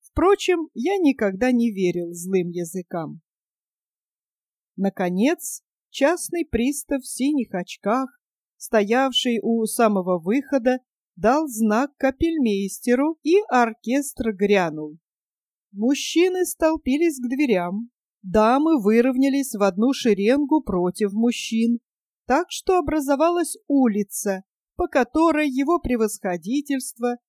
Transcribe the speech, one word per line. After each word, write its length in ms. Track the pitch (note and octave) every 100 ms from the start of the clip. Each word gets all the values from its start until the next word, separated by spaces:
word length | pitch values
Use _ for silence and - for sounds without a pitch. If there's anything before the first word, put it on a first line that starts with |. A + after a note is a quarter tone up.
Впрочем, 680 | _ - F4 G4+ - F4 D#4+
я 240 | - C#4 G4
никогда 540 | D#4 - G3+ F#3+ B3+
не 200 | A#3+ A#3
верил 400 | F#3+ F3+ F3 E3+
злым 380 | E3+ F3 F#3+ F3
языкам. 720 | F3 E3+ F#3 - F3 D3+ D#3+ _ _ _ _ _ _ _ _ _ _ _ _ _ _ _
Наконец, 880 | - G3 - F3+ F3+ B3+ F4 - - _ _ _
частный 560 | - C#4 F4 - E4+
пристав 560 | - A3 B3 C#4+ - C#4
в 60 | -
синих 460 | - C4+ D4+ A3
очках, 560 | F#3 - - G3 B3 C4 _ _ _ _ _
стоявший 840 | - A3 G#3 A#3+ C4+ A#3+ B3+ A#3
у 240 | - A#3
самого 540 | A3 - A3+ G3+ F3+ F3+
выхода, 600 | E3 B3+ - C#4 A#3 B3+ _ _ _
дал 320 | - G3+ C#4+ D#4
знак 480 | A3 A3 G#3+ C#4+ _
капельмейстеру, 1200 | C4+ C4 E4 E4 A#3 G3 G3 - A#3+ B3 D4 D#4+
и 120 | C#4+ F#4+ G#4
оркестр 840 | B3 A3+ A3 A3 C4+ C#4 - A3+
грянул. 640 | F#3+ G3+ G3+ E3+ D3+ D3+ D#3+ _ _ _ _ _ _ _
Мужчины 720 | G3 A3+ C#4 - D#4+ F#4 F#4
столпились 760 | F4+ - D#4+ D#4+ - C#4+ E4+ C4+
к 80 | B3
дверям, 600 | C4 C#4+ F#3 F3 G3+ A#3 _ _ _
дамы 600 | F#3+ G#3+ G#3+ C4+ D#4 D#4
выровнялись 720 | G3 A3+ B3 B3+ C4+ C4+ C4+
в 80 | G3+
одну 300 | G3 F#3 A#3+
шеренгу 680 | C4 A#3+ G3 G3+ C#4+ C#4+ D#4
против 500 | B3 F#3 F3+ - G#3
мужчин, 680 | G3+ A#3+ A#3+ - A3+ A#3 A#3 _ _ _ _
так 220 | - C4+ F4+
что 280 | - - F#4
образовалась 800 | D4 D#4 C4+ C#4 E4 F4 E4 - -
улица, 760 | C#4+ B3 G#3 G3+ - G#3 F#3+ - _ _ -
по 100 | F4
которой 600 | B3 A#3+ D#4 E4 D4+ D4+
его 300 | B3+ C#4 E4+
превосходительство 1400 | A#3+ B3 G#3+ - G3 F3+ E3 C#4 C#4+ C4+ - - A#3+ A#3+